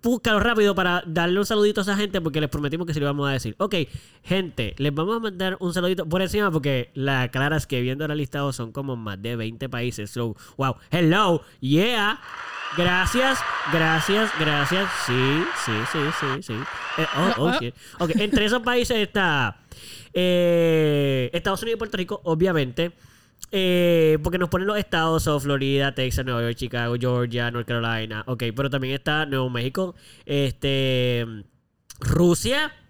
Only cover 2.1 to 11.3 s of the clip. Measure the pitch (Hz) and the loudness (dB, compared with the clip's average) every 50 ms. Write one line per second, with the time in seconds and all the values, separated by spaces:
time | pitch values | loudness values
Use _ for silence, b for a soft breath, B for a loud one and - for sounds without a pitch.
2.1 | 196 196 170 160 139 156 151 147 - 151 147 143 139 165 180 165 156 156 143 143 | -2 -2 -2 0 -2 0 -2 -2 -2 -4 -4 -2 -4 -4 -4 -4 -2 -2 0 -2
3.1 | 143 143 143 139 139 127 - 117 104 _ 190 208 208 185 151 B B 127 B B | 0 0 0 0 0 -2 -2 -6 -4 _ -4 -2 0 -2 -2 B B -14 B B
4.1 | B B B - 175 190 190 170 - - 120 101 87 - 135 147 143 143 160 190 | B B B -2 -2 -2 -2 -4 -4 -6 -6 -6 -4 -2 -2 -2 -2 -2 -2 -2
5.1 | 220 233 226 214 190 175 190 185 185 - 185 180 170 185 175 180 185 175 175 160 | -2 -4 -4 -6 -6 -4 -4 -4 -4 -2 -4 -4 -2 0 0 0 0 -2 -2 -2
6.1 | 156 185 190 180 - 208 208 202 160 156 131 143 139 127 123 - _ 139 135 139 | 0 0 0 0 0 0 0 2 0 0 0 0 0 0 -2 -4 _ -4 -2 0
7.1 | 139 127 127 120 - 131 135 147 156 156 - - - 123 123 127 131 139 156 151 | 0 0 0 0 0 0 0 0 0 0 -2 -2 -2 -2 0 -2 -2 -2 -4 -4
8.1 | 151 151 147 135 - 147 143 143 127 - 123 113 107 143 139 139 131 120 110 107 | -2 -4 -4 -4 -4 -4 -2 -2 -2 -4 -8 -8 -8 -8 -6 -6 -6 -6 -6 -8
9.1 | 101 95 98 117 120 117 113 110 117 113 139 131 - 120 120 123 117 - 104 101 | -8 -6 -6 -6 -6 -4 -4 -6 -6 -8 -10 -8 -6 -4 -4 -4 -4 -6 -8 -8
10.1 | - 123 120 117 107 B B B B - 135 131 123 B B B - 170 175 156 | -6 -4 -4 -4 -4 B B B B -4 -2 -2 -2 B B B 0 2 4 4
11.1 | 165 196 214 190 | 4 4 4 4